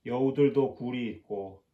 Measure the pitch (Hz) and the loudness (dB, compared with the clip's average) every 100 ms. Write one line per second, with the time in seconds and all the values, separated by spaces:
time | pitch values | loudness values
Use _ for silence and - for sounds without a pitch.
0 | - 123 135 135 139 139 131 - 123 123 | -4 0 2 4 4 4 0 -2 -6 -4
1 | 113 101 - 101 95 92 _ | -6 -8 -8 -8 -8 -14 _